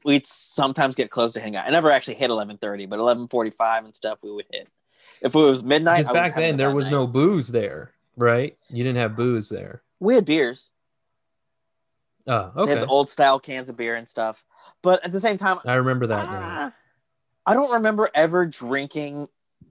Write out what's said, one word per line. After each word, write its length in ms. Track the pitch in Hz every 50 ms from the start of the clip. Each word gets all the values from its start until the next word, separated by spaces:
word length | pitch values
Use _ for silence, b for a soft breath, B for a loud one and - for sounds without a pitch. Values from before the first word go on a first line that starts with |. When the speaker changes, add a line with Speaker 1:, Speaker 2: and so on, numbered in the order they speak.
| -
Speaker 1:
we'd 220 | 147 143 143 - -
sometimes 680 | - - - - - - 143 135 131 - 147 135 127
get 140 | - 123 104
close 240 | - 123 117 117 113
to 60 | 113
hitting. 160 | 113 107 104
I 140 | 95 - 120
never 200 | 147 170 160 156
actually 260 | 143 131 - - 117
hit 140 | - 135 120
eleven 280 | 117 110 104 104 104 101
thirty, 280 | - 104 101 101 98
but 140 | 95 104 104
eleven 280 | 117 120 120 120 120 117
forty-five 580 | - 123 113 110 107 - 113 113 113 113 110
and 100 | 110 -
stuff, 240 | - - 110 107 -
we 100 | - 104
would 140 | 104 104 101 _
hit. 180 | - - - - _ _ _ b b b b b b b
If 120 | - 127 123
it 60 | 156
was 240 | 156 143 135 127 117
midnight, 360 | 127 147 156 160 170 170 170 151
Speaker 2:
Because 20 | 127
Speaker 1:
I 20 |
was 80 | - 170
Speaker 2:
back 140 | 175 175 147
Speaker 1:
having 100 | 165 160 165
Speaker 2:
then, 40 | 151
Speaker 1:
a 20 | 135
Speaker 2:
there 100 | 135 139
Speaker 1:
bad 60 | 139
Speaker 2:
was 100 | 143 135 135
Speaker 1:
night. 40 |
Speaker 2:
no 160 | 147 139 131 123
booze 400 | 120 131 151 180 208 170 123 110
there, 440 | 117 117 104 87 69 76 - - _ _ _ _ _ 123
right? 400 | 120 117 117 120 135 147 - _ _ -
You 140 | - 120 123
didn't 140 | 131 123 123
have 160 | 120 107 107
booze 340 | 113 120 127 123 110 107 -
there. 340 | 107 95 95 95 - - _ _ _ -
Speaker 1:
We 160 | 180 202 254
had 100 | 254 -
beers. 440 | 143 147 320 135 117 127 - - - _ _ _ _ _ _ _ _ _ _ _ _ _ _ _ _ _ _ _ _ _ _ _ _ _ _ _ _ _ _ _ 135
Speaker 2:
Oh, 240 | 127 110 95 90 104 143 202
Speaker 1:
They 40 | -
had 80 | - 113
Speaker 2:
okay. 20 |
Speaker 1:
the 60 | 117 -
old 220 | 135 143 139 139
style 300 | - - 147 139 135 135
cans 300 | - - 135 131 127 131
of 80 | 120 117
beer 180 | 117 117 117
and 120 | 117 113 -
stuff. 340 | - - 113 110 110 - _ b b b b b b _
But 220 | - 180 185 - -
at 60 | 180
the 80 | 175 196
same 180 | 190 233 202 185
time, 220 | 202 196 185 180 -
Speaker 2:
I 100 | 120 123
remember 320 | 127 127 131 127 123 123 113
that 180 | 107 104 101
now. 140 | - 95 95 -
Speaker 1:
ah, 300 | 170 - - 143 262 - _ _ _ _ _ _ _ _ _ _ _ _ _ -
I 80 | - 214
don't 180 | 247 285 269
remember 380 | 240 233 220 220 214 208 214 - -
ever 320 | 147 156 165 170 180 180
drinking 840 | 165 147 - 131 120 131 139 139 143 - 151 147 143 143 147 147 - _ _ _ _ _ _ - _